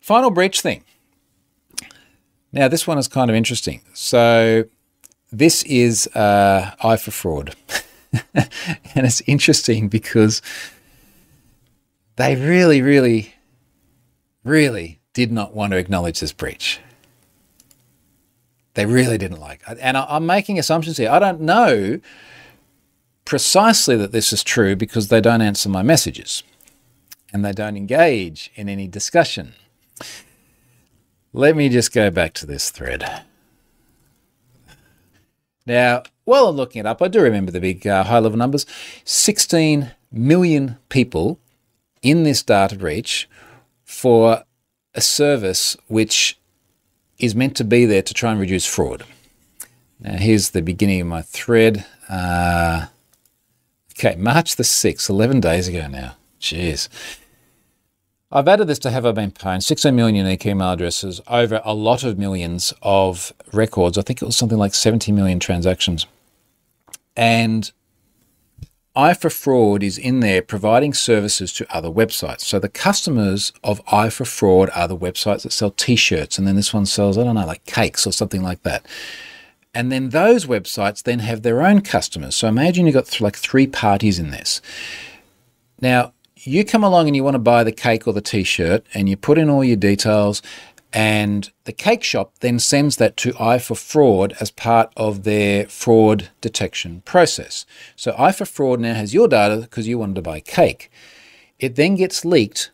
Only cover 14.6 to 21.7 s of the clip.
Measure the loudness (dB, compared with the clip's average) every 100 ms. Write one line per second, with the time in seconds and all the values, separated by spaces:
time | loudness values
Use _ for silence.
14.6 | 2 -2 -10 -16 _ -4 -2 -2 -6 -4
15.6 | -2 -2 -2 -2 -2 -6 -8 -8 -12 -8
16.6 | -8 -8 -12 _ _ _ _ _ _ _
17.6 | _ _ _ _ _ _ _ _ _ _
18.6 | _ -6 0 2 2 -2 -6 -10 -16 -20
19.6 | -18 -6 -2 -2 -2 -4 0 -2 0 -4
20.6 | 0 -2 -2 -4 2 4 2 0 0 2
21.6 | 4